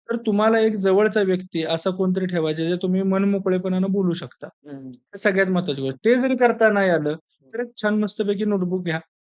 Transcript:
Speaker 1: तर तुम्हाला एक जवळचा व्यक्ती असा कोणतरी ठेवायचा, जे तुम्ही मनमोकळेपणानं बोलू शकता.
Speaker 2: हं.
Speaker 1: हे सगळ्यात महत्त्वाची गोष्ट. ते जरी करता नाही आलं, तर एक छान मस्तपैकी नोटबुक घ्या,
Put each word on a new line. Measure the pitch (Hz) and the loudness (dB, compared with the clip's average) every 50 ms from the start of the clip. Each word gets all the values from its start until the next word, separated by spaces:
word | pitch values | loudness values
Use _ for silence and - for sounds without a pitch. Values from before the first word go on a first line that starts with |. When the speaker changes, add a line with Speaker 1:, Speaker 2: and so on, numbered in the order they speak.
| _ 226 | _ -6
Speaker 1:
तर | 233 | -6
तुम्हाला | 233 233 220 202 202 214 226 226 226 | -4 -2 0 0 2 4 4 4 4
एक | 220 220 220 | 2 2 0
जवळचा | 202 190 196 185 196 214 208 196 214 | 0 2 2 4 4 4 4 2 2
व्यक्ती | 202 190 185 180 185 - - 165 160 | 2 2 0 -2 -4 -6 -6 -4 -2
असा | 156 165 160 - 190 | -2 -4 -2 -2 -4
कोणतरी | 185 185 190 185 180 190 185 | -2 0 0 0 0 0 -2
ठेवायचा, | 180 180 170 160 156 156 160 160 | -2 0 0 0 0 0 -2 -2
जे | 170 180 | -2 -2
तुम्ही | 175 - 185 185 190 | -2 0 0 0 0
मनमोकळेपणानं | 196 190 190 190 196 202 202 196 190 190 185 180 185 190 185 185 190 196 | 2 2 2 2 2 2 0 0 0 0 0 0 0 -2 0 0 0 0
बोलू | 190 202 190 175 | 0 0 0 0
शकता. | 165 - 139 120 - _ 143 | -2 -2 -6 -12 -14 _ -18
Speaker 2:
हं. | - - _ _ 147 139 135 131 131 | -18 -18 _ _ -16 -16 -14 -14 -16
Speaker 1:
हे | 123 - _ _ - 196 | -18 -20 _ _ -14 -2
सगळ्यात | - 208 185 190 196 | -2 0 2 2 2
महत्त्वाची | 185 185 180 185 185 139 135 | 2 0 0 0 -2 -4 -4
गोष्ट. | 135 135 135 - - | -4 -6 -6 -2 2
ते | 220 247 | 2 2
जरी | 254 262 262 262 | 4 2 0 2
करता | 247 247 233 226 226 226 214 | 2 2 2 4 4 2 2
नाही | 208 202 196 185 | 4 4 2 2
आलं, | 170 156 147 147 151 156 - _ _ _ _ _ - | 2 2 0 -2 -4 -4 -10 _ _ _ _ _ -8
तर | 233 | -8
एक | 247 233 - - | -8 -8 -8 -6
छान | 214 208 214 214 | -2 -2 0 0
मस्तपैकी | 208 196 - - 208 202 202 185 214 | -2 -2 -2 -4 -2 -2 -2 -2 0
नोटबुक | 208 208 190 180 175 185 185 175 | 0 0 0 0 -2 -2 -4 -2
घ्या, | 170 160 165 - _ _ _ _ | -4 -4 -4 -8 _ _ _ _